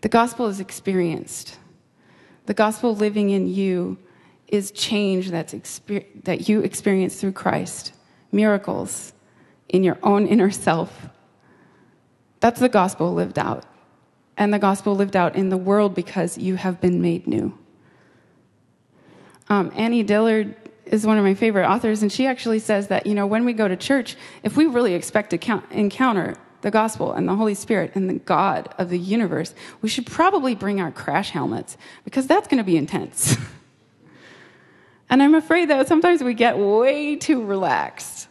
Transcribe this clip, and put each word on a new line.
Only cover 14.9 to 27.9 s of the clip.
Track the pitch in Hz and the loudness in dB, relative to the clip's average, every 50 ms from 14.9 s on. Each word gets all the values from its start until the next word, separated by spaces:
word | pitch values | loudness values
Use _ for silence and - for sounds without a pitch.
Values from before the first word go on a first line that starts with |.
| 202 | 0
lived | 196 202 196 196 | 0 0 0 2
out | 190 175 160 - | 2 0 2 0
in | 180 190 190 | 0 -2 0
the | 185 185 | -2 -2
world | 185 190 196 208 208 202 185 | 0 2 2 4 2 2 0
because | - 175 - - 190 170 175 - - | -4 -8 -6 -4 -4 -4 -4 -4 -4
you | 170 185 185 | -4 -4 -4
have | 185 - 190 180 170 | -2 -2 -4 -4 0
been | - 180 175 170 | 0 0 2 2
made | 175 175 170 - - - | 2 0 0 -2 -4 -4
new. | - - - - 190 - - _ _ _ _ _ _ _ _ _ _ _ _ _ _ _ _ _ _ _ _ _ _ _ _ _ _ _ _ - - - - - - _ _ _ | -2 -2 -2 -4 -6 -10 -20 _ _ _ _ _ _ _ _ _ _ _ _ _ _ _ _ _ _ _ _ _ _ _ _ _ _ _ _ -20 -20 -20 -20 -20 -20 _ _ _
Um, | 208 202 185 - - | 0 0 0 0 -2
Annie | - 220 226 233 240 214 | -2 -2 0 2 0 2
Dillard | 196 208 208 220 226 220 214 214 208 - - - - - _ _ | 2 2 4 4 4 2 2 0 -2 -8 -14 -20 -20 -20 _ _
is | - - 220 214 | -2 -2 0 2
one | 214 214 214 | 4 4 4
of | 202 | 4
my | 196 196 | 4 2
favorite | 196 240 226 208 196 180 - | 2 2 2 2 2 2 2
authors, | 277 254 247 226 214 214 | 2 2 0 0 0 2
and | 214 208 | 0 -2
she | - - 254 | 0 0 0
actually | 269 254 254 - 233 220 220 | 0 0 -2 -2 -2 -2 -2
says | 214 - 220 202 202 196 | 0 0 0 0 0 0
that, | 190 - - | -2 -2 0
you | - 208 | -2 -2
know, | 208 202 196 | 0 0 0
when | 214 220 240 | 0 0 0
we | 247 240 | 0 0
go | 214 220 196 | 0 0 0
to | 185 | 0
church, | 180 - - 269 277 233 - - - - - - - - | -4 0 0 0 0 0 -4 -10 -16 -18 -20 -20 -8 -8
if | 214 151 | -4 2
we | 269 311 | 2 2
really | 320 247 240 240 220 180 | 4 4 2 2 2 0
expect | 175 170 - - 214 208 - | -2 -4 -2 -2 -2 -2 0
to | - 170 | -4 -4
count, | - - 226 180 - - | 0 0 -2 -2 -2 -6
encounter | - - 214 202 - - 262 254 226 190 - - - - - - _ _ | -2 -2 -2 -2 0 2 0 2 2 0 -2 -4 -6 -10 -16 -20 _ _
the | - 202 | -6 0
gospel | 202 220 220 226 226 - 185 - - | 2 2 2 2 -2 -4 -6 -4 -2
and | - - 175 | -2 -2 0
the | 185 | 0
Holy | 202 220 214 202 | 0 0 0 -2
Spirit | 196 - - 226 196 165 - | -4 -2 -2 0 0 0 -2